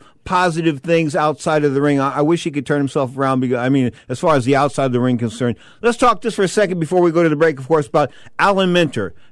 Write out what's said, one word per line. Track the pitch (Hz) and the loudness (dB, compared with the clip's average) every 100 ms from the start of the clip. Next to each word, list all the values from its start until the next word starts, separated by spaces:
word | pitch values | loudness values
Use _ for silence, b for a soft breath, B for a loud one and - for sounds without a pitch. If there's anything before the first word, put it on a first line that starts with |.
| b b | b b
positive | - 180 180 160 165 143 | -4 0 0 0 -2 -2
things | 160 165 160 | 0 0 0
outside | 165 156 147 - 156 | 0 0 -2 -2 0
of | 147 | 2
the | 135 | 0
ring. | 147 143 | 0 0
I, | 135 131 | 0 0
I | |
wish | 147 170 | 0 0
he | 170 | -2
could | 143 135 | -6 -4
turn | 147 | -2
himself | 139 151 131 135 | -2 -2 -4 -2
around | 135 131 | 0 0
because, | 127 123 | 0 0
I | 127 | 0
mean, | 139 127 - B | 2 0 -4 B
as | 127 | -4
far | 175 147 | 0 2
as | |
the | 120 135 | 2 2
outside | 143 - 135 | 0 0 -2
of | |
the | 123 | 0
ring | 127 123 | 0 0
concerned. | 117 - 123 110 b b | -2 -4 -4 -4 b b
Let's | 226 233 | -2 2
talk | 247 226 | 2 0
just | 233 196 | -2 -2
for | |
a | 190 | -2
second | - 202 175 | 0 0 0
before | 156 185 | 0 2
we | 175 | 2
go | 165 | 2
to | 170 | 2
the | 151 | 2
break, | 165 139 | 0 0
of | 131 | 0
course, | 160 147 | 0 0
about | 160 143 B B - | 0 -2 B B -2
Alan | 180 196 185 | 0 2 2
Minter. | 175 165 120 95 - b | 2 2 -2 -8 -10 b